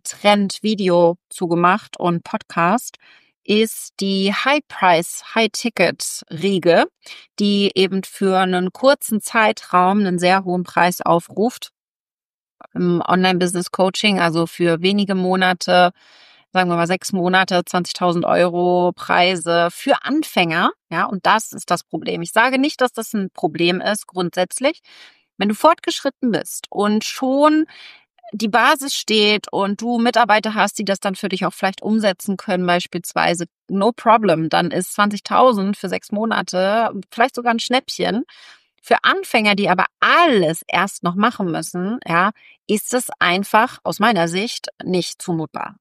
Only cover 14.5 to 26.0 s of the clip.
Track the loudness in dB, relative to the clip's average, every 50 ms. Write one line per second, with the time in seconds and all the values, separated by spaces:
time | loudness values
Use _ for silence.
14.5 | -2 -2 0 0 0 2 2 2 2 2 0 0 0 -2 0 0 0 2 2 0
15.5 | 0 0 0 2 4 4 4 4 2 _ _ _ _ -20 -20 -20 _ _ _ _
16.5 | -2 0 0 2 0 0 0 0 -2 -4 -4 -4 -4 -2 0 2 2 2 2 2
17.5 | 0 -2 -2 -2 -2 -4 -4 -4 -4 -2 0 0 0 0 0 2 2 2 2 2
18.5 | 2 0 0 2 2 2 2 0 -2 -4 -4 0 2 4 4 4 2 0 -2 0
19.5 | 0 2 2 0 -2 -4 -2 -2 -2 0 -2 -2 -2 -2 -2 -2 0 0 0 0
20.5 | 0 0 0 -2 -2 _ _ -8 -6 -4 -4 -4 -4 -2 2 2 2 2 0 -4
21.5 | -12 -10 -6 -4 -4 -4 -4 _ -10 -8 -6 -6 -6 -6 -6 -4 0 0 2 2
22.5 | 2 0 0 -2 -2 -2 -2 -2 -2 -4 -10 -6 -6 -6 -6 -6 -6 -4 -4 -4
23.5 | -2 0 0 0 0 0 -2 -4 -4 -4 -6 -10 -8 -6 -6 -4 -2 -4 -4 -4
24.5 | -4 -4 -2 -2 -4 -4 _ _ -20 -20 -20 -20 _ _ _ _ _ -4 -4 -4
25.5 | 0 2 2 2 2 2 0 -6 -6 -4